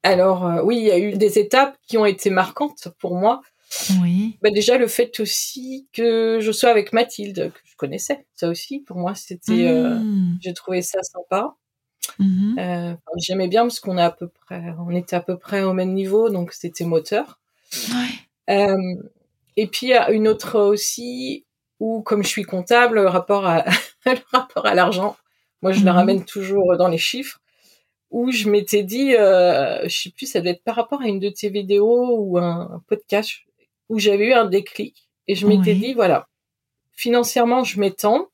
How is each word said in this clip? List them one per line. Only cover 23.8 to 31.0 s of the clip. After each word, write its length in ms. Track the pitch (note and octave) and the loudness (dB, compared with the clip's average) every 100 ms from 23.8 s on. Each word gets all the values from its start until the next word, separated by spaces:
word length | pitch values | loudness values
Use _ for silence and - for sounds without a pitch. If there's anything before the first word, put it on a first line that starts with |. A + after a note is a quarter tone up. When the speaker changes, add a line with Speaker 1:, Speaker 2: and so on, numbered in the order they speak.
Speaker 1:
<laughs> 220 | - _ B3+ | -4 _ -2
le 120 | B3+ _ | -2 _
rapport 340 | C4 B3+ - G#3+ | -2 -2 -4 0
à 80 | |
l'argent, 400 | F#3 G#3+ F#3 G3+ - _ _ _ _ | 2 2 0 -4 -6 _ _ _ _
moi, 80 | F#3+ | 0
je 80 | F#3+ | 4
le 60 | F#3+ | 6
Speaker 2:
Mhm. 40 | F3+ | 6
Speaker 1:
ramène 280 | G#3 G3 | 4 2
toujours 520 | F3+ G3+ F#3+ G3+ F3+ E3+ | -2 -10 -2 2 2 4
dans 120 | F3+ | 2
les 100 | E3 | 2
chiffres, 400 | - B3 C#4 - _ _ _ _ _ _ _ | -4 -6 -10 -16 _ _ _ _ _ _ _
où 200 | A#3 B3 | -4 -2
je 200 | A#3+ G#3 | 0 2
m'étais 320 | G#3 G3+ G#3 | 2 2 -2
dit, 320 | F#3+ A#3 C#4 | 0 -2 2
euh, 760 | A#3+ G3+ F#3 F3+ C#3+ C#3 - F3 | 6 6 6 6 4 0 -2 -4
je 80 | - | -6
sais 80 | F3+ | -8
plus, 160 | - C4+ | -12 -4
ça 140 | G3 | -2
devait 100 | F3 | -2
être 140 | F3 | -4
par 120 | - A#3 | -4 -4
rapport 240 | A#3 C#4 | -4 -4